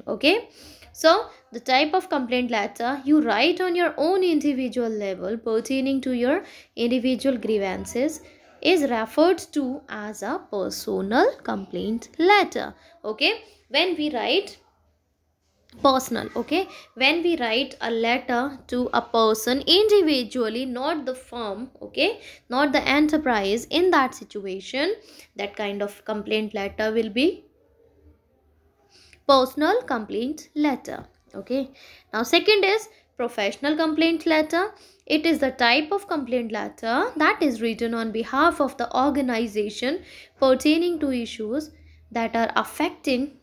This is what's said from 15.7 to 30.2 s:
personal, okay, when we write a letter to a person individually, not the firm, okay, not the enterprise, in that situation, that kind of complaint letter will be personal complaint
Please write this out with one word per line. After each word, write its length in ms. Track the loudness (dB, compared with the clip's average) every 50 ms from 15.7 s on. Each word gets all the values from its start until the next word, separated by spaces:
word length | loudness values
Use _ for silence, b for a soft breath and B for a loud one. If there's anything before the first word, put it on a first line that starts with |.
| -18 0 2
personal, 460 | 4 4 4 0 -2 -6 -6 -6 -6 -8
okay, 340 | -8 -6 -2 -2 -2 -2 B B B B B B
when 280 | 0 0 2 2 2 0
we 140 | 0 0
write 400 | 0 0 0 0 0 -2 -4 -6 -8
a 100 | -6 -4
letter 680 | -2 0 0 0 0 -2 -2 -2 -2 -2 -2 -4 -6 -10 -12
to 240 | -8 -4 -4 -4 0 0
a 80 | 0
person 640 | -2 0 2 4 4 4 4 2 0 -2 -2 -2 2 4
individually, 1000 | 4 6 6 6 6 6 6 4 2 2 0 -2 -4 -4 -2 -2 -2 -4 -6
not 400 | -6 -6 -4 -4 -2 -4 -4 -4
the 80 | -6 -8
firm, 560 | -8 -12 -14 -12 -10 -8 -8 -8 -8 -10 -14 _ -16
okay, 400 | -18 -12 -2 0 0 0 0 B B B B B B -6
not 240 | 0 0 2 2 2
the 100 | 2 2 4
enterprise, 800 | 4 4 4 4 2 2 2 2 0 2 2 0 0 -2 -2
in 220 | -2 0 2 4 4 4
that 200 | 4 2 2 -2
situation, 840 | -10 -18 -14 -12 -10 -8 -8 -10 -10 -10 -8 -4 -2 -2 -2 -2 -6 B B B B B B B
that 180 | -10 -10 -8 -6
kind 260 | -6 -6 -4 -4 -4
of 240 | -6 -6 -8 -12 -8
complaint 500 | -6 -6 -6 -4 -2 -2 -2 -2 -2 -6
letter 360 | -6 -6 -6 -4 -2 -2 0 0
will 160 | 0 -2 0
be 360 | 0 2 2 2 0 -2 -10 _ _ _ _ _ _ _ _ _ _ _ _ -20 -20 _ _ _ _ _ _ _ _ _ _ _ _ _ _ b b b b b b b 2 6
personal 520 | 6 6 6 2 0 0 2 2 2 2 0
complaint 680 | -2 -4 -4 -4 -6 -6 -4